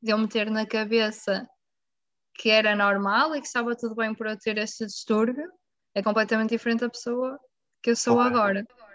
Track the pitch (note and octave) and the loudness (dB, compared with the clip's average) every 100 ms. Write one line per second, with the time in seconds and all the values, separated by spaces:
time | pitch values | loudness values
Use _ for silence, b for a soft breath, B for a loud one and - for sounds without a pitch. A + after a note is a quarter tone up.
0 | A3 G#3+ G#3+ A3+ G#3+ A3 G#3+ A3 G#3+ A3+ | -2 0 0 0 0 -2 -2 -2 0 2
1 | G#3+ G#3+ - F#3+ - _ _ _ _ _ | 0 -2 -4 -4 -6 _ _ _ _ _
2 | _ _ _ - A3 A3 G#3+ G#3 G3+ G3 | _ _ _ -4 2 4 4 4 2 2
3 | G3 A3 D#4 D4 - A#3+ A#3 A#3 A#3 A3 | 2 2 2 -2 -4 -4 -4 -4 -6 -4
4 | A3 G#3+ G#3+ G#3+ A3 G#3+ A3 - G#3+ - | -4 -4 -6 -6 -4 -4 -4 -6 -10 -6
5 | - G#3+ A3+ B3+ F4 - _ _ _ G3+ | 0 2 2 -2 -8 -14 _ _ _ -4
6 | G#3 G#3+ G#3+ A3 A3 A#3 A#3+ A3+ A#3+ - | 0 2 2 0 0 -2 0 -2 -2 -6
7 | A#3+ B3 B3+ C#4 _ _ _ _ A#3+ A#3 | -6 -4 -4 -8 _ _ _ _ 0 0
8 | A#3+ A#3+ B3 A#3+ G3+ G3 A3+ _ - | 4 4 4 2 2 0 -6 _ -20